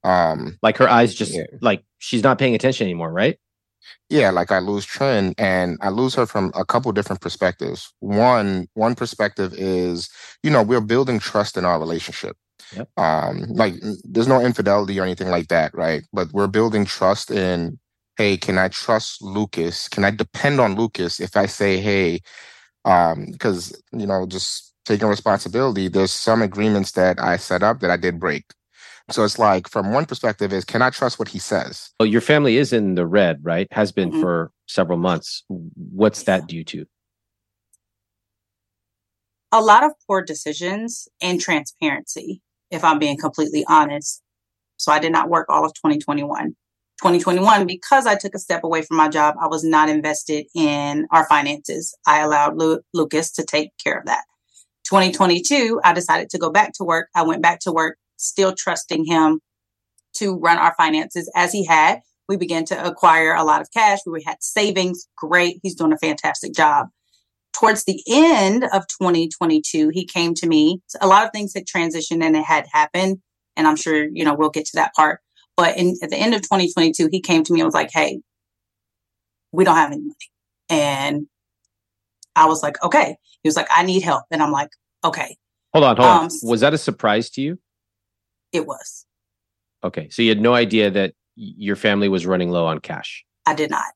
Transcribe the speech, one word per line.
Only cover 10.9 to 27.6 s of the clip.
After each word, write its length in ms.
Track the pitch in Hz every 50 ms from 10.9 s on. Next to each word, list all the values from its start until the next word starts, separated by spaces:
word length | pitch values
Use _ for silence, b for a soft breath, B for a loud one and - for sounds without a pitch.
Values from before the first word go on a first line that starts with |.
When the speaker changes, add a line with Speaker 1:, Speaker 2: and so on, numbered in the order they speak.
| 117 127 139 131 123 107
Speaker 1:
trust 380 | - - - 107 104 - -
in 80 | 95 90
our 140 | 90 87 80
relationship. 580 | 78 82 85 82 - - - - - - - _ _ _ _ _ B B B
Speaker 2:
Yep. 140 | 98 B _ _
Speaker 1:
Um, 460 | - 90 80 - 78 - - - 87 - 113
like, 240 | - - 113 101 85 82 -
n-, 140 | 107 104 92 -
there's 220 | - - 117 117
no 120 | 127 131 127
infidelity 580 | 120 127 117 - 101 101 101 101 104 95 98 95
or 40 | 92
anything 240 | 92 90 - 95 92
like 200 | 90 87 80 -
that, 240 | 90 82 78 76 -
right? 300 | - 85 80 80 73 - _ -
But 180 | 101 90 80
we're 160 | 78 101 101
building 380 | 98 95 110 113 117 107 107 101
trust 460 | 95 - - 95 92 101 - - -
in, 480 | 113 104 92 92 90 87 85 82 78 - _ _ _ _ _ _ _
"Hey, 200 | - 110 104 98
can 200 | 87 - - 95
I 100 | 92 92 92
trust 520 | - - - - 117 110 - - - -
Lucas? 680 | - 98 95 104 107 98 - - 82 85 87 - - -
Can 140 | - - 101
I 60 | 98
depend 480 | 107 107 110 - _ - - 143 143 135
on 140 | 123 104 95
Lucas 440 | 101 120 110 _ - 90 85 - -
if 160 | 95 92 -
I 100 | 107 101
say, 300 | 101 - - 104 101 95 92
'Hey,'" 400 | 98 107 101 98 95 85 82 85 B B B B B B B B B B B _ _
um, 480 | - 92 87 87 82 82 95 101 - - -
'cause, 340 | - 117 98 87 90 - - - _ _ -
you 120 | 120 104
know, 200 | 98 95 95 92
just 460 | 92 92 92 - - - - - _ _ _ _
taking 220 | - 113 104 107
responsibility, 800 | 107 101 - - 113 101 98 - 95 90 120 135 135 110 98 95
there's 240 | 92 82 95 95 90 -
some 280 | - - - 113 113
agreements 500 | 113 98 90 101 104 110 104 101 95 - -
that 260 | 95 92 92 90 -
I 180 | - 90 87
set 260 | 98 - - 92 90